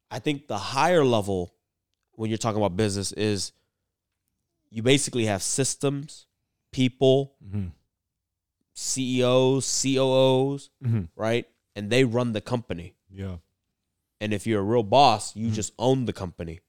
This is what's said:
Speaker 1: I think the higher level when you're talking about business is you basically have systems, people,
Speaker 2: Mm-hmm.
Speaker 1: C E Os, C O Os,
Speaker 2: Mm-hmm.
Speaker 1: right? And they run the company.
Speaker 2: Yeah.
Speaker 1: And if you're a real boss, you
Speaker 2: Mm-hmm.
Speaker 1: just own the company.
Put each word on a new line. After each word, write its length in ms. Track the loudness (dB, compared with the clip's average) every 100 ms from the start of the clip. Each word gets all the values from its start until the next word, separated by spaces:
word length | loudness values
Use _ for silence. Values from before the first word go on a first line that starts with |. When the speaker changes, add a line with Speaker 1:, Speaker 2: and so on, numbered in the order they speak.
| -14
Speaker 1:
I 80 | -8
think 280 | -4 -6 -6
the 100 | -8
higher 480 | -4 0 4 4 4
level 480 | 2 0 -4 -6 _ _ _ _ _ _
when 180 | -8 -6
you're 80 | -2
talking 240 | -2 0
about 140 | 0 0
business 380 | -2 -2 -6
is 400 | -4 -2 -2 -6 -12 _ _ _ _ _ _ _ _ _ _ _
you 140 | -2
basically 420 | 2 2 2 -2 0
have 140 | 0
systems, 840 | -2 -2 -2 -2 -4 -4 -8 -18 _ _ _ _ _
people, 600 | 0 0 4 4 4 2 _ -10
Speaker 2:
Mm-hmm. 220 | -8 -8 -12 _ _ _ _ _ _ _ _ _ -10
Speaker 1:
C 420 | -6 -4 -2 2
E 40 |
Os, 420 | 4 4 4 2 0
C 320 | -2 0 2
O 540 | 2 4 4 4 2
Os, 160 | -4 -12 _
Speaker 2:
Mm-hmm. 200 | -2 -2 -2 -6
Speaker 1:
right? 300 | -2 -2 -4 _ _ -12
And 120 | 0
they 140 | 2
run 300 | 2 2 0
the 80 | -4
company. 520 | -4 -6 -6 -10 -12 _ _
Speaker 2:
Yeah. 280 | -12 -12 -12 -16 _ _ _ _ _ _ -10
Speaker 1:
And 120 | -6
if 120 | -4 -2
you're 120 | -2
a 20 |
real 200 | 0 0
boss, 520 | 2 4 4 4 -2 -6
you 120 | -4
Speaker 2:
Mm-hmm. 80 | -4
Speaker 1:
just 180 | -6 -2
own 260 | 0 0 -2
the 80 |
company. 460 | -6 -10 -10 -12 -12